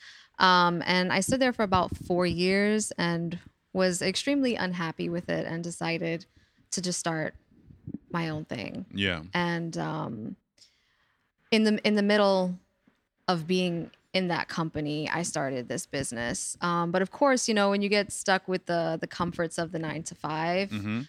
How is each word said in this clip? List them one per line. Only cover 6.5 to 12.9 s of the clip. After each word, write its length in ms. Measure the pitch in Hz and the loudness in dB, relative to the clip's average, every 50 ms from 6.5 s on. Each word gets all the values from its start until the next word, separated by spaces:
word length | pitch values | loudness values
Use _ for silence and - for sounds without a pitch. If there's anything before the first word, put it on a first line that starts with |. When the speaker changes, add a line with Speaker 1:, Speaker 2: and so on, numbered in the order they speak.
| _ _ _ - | _ _ _ -6
Speaker 1:
to 100 | - 185 | -6 -4
just 180 | 175 180 175 - | -2 -2 -4 -2
start 360 | - 170 165 156 151 - - - _ _ _ _ _ - - _ _ - - - _ - | -2 -2 -2 -2 -4 -4 -6 -12 _ _ _ _ _ -20 -20 _ _ -12 -12 -12 _ -6
my 180 | - 170 165 160 | -4 -4 -2 -2
own 140 | 156 151 160 | -4 -6 -6
thing. 400 | - - 120 - - - - 190 - | -8 -8 -8 -8 -8 -8 -10 -12 -8
Speaker 2:
Yeah. 300 | - 101 101 95 87 80 80 95 - | -2 0 0 0 0 -2 -6 -4 -2
Speaker 1:
And, 420 | 175 175 170 170 165 170 165 170 170 | -2 0 0 -2 -2 -4 -6 -4 -4
um, 580 | 156 160 156 156 156 - - 208 226 - 196 _ _ _ _ _ - _ _ _ _ _ _ _ _ _ _ _ _ _ _ _ _ - | -4 -4 -4 -6 -6 -8 -8 -8 -10 -10 -12 _ _ _ _ _ -20 _ _ _ _ _ _ _ _ _ _ _ _ _ _ _ _ 2
in 140 | 226 214 220 | 4 4 6
the, 140 | 214 214 - - | 4 4 4 2
in 80 | 214 208 | 2 2
the 80 | 208 | 4
middle 560 | 202 202 214 208 202 196 190 185 185 180 180 - _ _ _ _ _ _ | 4 4 6 6 6 6 6 4 2 0 -2 -6 _ _ _ _ _ _